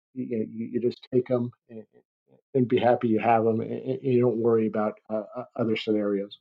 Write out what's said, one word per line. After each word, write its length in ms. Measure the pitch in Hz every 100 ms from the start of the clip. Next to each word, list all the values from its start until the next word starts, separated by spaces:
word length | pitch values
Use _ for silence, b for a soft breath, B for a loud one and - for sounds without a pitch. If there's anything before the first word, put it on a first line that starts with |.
| _
You, 320 | 131 127 117 113
you, 180 | 113 113
you 80 | 120
just 260 | 120 113 -
take 140 | 127 123
him 240 | 123 123 - _
and, 140 | 113 104 123 _ _ _ 135 _
and 140 | 139 117
be 120 | 117
happy 300 | 117 117 120
you 120 | 107
have 260 | 113 113 113
him, 140 | 110
and, 120 | 113
and 300 | 117 131 127
you 180 | 135 123
don't 180 | 123 113
worry 280 | 117 113 110
about, 280 | 107 107 - -
uh, 140 | 110 101 123
uh, 80 | 120
other 220 | - 113 107
scenarios. 640 | - 107 101 101 101 -